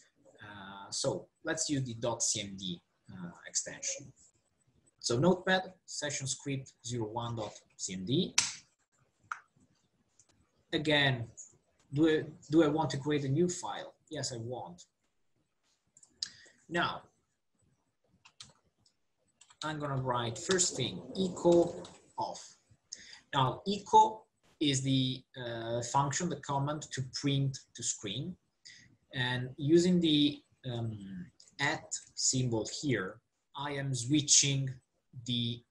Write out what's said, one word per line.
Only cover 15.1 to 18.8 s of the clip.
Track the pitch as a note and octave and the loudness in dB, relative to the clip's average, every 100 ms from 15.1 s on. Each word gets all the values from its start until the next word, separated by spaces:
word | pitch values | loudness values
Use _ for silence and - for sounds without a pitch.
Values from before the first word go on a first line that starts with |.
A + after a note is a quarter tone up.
| _ _ _ _ _ _ _ _ _ - _ - - - _ - | _ _ _ _ _ _ _ _ _ -20 _ -12 -12 -20 _ -6
Now, | E3+ C3+ E2+ - _ _ _ _ _ _ _ _ _ _ _ - - - _ _ _ | -2 -2 -4 -12 _ _ _ _ _ _ _ _ _ _ _ -20 -20 -20 _ _ _